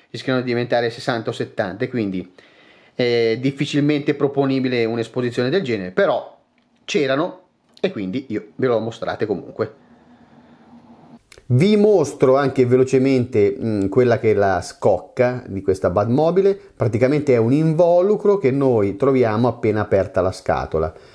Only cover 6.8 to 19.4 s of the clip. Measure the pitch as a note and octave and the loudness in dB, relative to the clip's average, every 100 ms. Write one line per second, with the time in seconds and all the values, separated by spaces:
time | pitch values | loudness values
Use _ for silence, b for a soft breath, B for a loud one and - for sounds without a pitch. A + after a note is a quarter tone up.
6.8 | - F#3+ C3+ C3+ F3+ - _ _ _ _ | -6 -2 0 -2 -2 -8 _ _ _ _
7.8 | F#3 A2+ F#2+ A#2 - G#2+ - - B2+ A2+ | -6 -4 -6 -6 -6 -10 -10 -4 0 0
8.8 | A2+ - - - G#2+ C#3 - - A2 - | -4 -8 -10 -6 -4 -4 -8 -8 -8 -8
9.8 | B B B B B B B B B B | B B B B B B B B B B
10.8 | B B B B _ - - B2 F#3+ G#3+ | B B B B _ -20 -2 2 4 4
11.8 | G#3 G3 D3 - C3 C3+ C#3 C3+ A#2+ B2+ | 4 4 2 2 4 4 2 2 2 4
12.8 | C3 C3+ C3+ C3 A#2+ A2 G2+ G2+ A2+ G#2 | 4 2 2 0 0 2 2 0 -4 -2
13.8 | G2 A#2+ B2 A2 A2 G2+ G2+ F2+ - - | 0 2 2 2 2 2 2 0 -4 -2
14.8 | A#2+ F#2 - - B2 A#2 - G2 F#2+ - | 0 0 -4 -2 -2 -2 -8 -6 -2 0
15.8 | F#2 F2+ G#2+ C3 D#3+ F3+ G3 G3 B _ | 0 0 0 2 2 2 0 -2 B _
16.8 | A#2 G#2+ C3 D3 C#3+ A#2+ A2+ C#3+ D#3+ D#3 | -2 2 2 2 2 2 4 2 2 2
17.8 | F3 F3 G3 G#3 G3+ G3 C#3 C#3 C3+ A#2 | 4 4 2 2 2 2 0 2 2 2
18.8 | G2+ G2 C3+ C3 A#2 G#2+ | 0 0 2 2 2 2